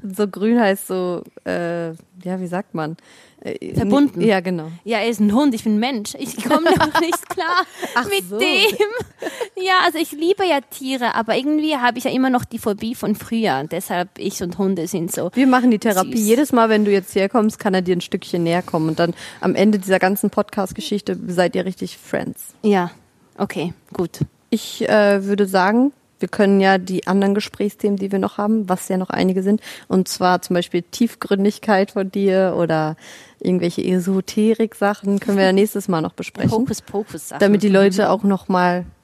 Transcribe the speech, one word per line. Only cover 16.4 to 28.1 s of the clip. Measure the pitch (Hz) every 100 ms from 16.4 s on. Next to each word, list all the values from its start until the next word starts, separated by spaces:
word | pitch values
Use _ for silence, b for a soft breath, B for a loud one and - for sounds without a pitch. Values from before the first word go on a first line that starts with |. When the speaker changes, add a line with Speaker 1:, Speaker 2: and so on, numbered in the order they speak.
| 302
Speaker 1:
Mal, | 247 226
wenn | 214 208
du |
jetzt | 196 185 202
herkommst, | 196 247 214 -
kann | 214
er | 185
dir | 180 175
ein |
Stückchen | - 190 - 180
näher | 165 175
kommen. | - 165 160
Und | 156
dann | 170 - B B
am | 170
Ende | - 202 208
dieser | 185 190
ganzen | 185 202 208
Podcast-Geschichte | - - - 190 - - 208 - 180 180
seid | 180 175 185
ihr | 180
richtig | 180 180 -
Friends. | - - - - - _
Speaker 2:
Ja, | 214 196 175 - _ _ _ -
okay, | 202 202 214 - _
gut. | - 170 - - _ _
Speaker 1:
Ich, | 220 - - -
äh, | 214 202 202 196
würde | 202 196
sagen, | 190 185 226 277 _ _ _
wir | 180
können | - 196 196
ja | 190 190
die | 185 185 -
anderen | 196 196 202
Gesprächsthemen, | - - 202 - 208 202
die | 196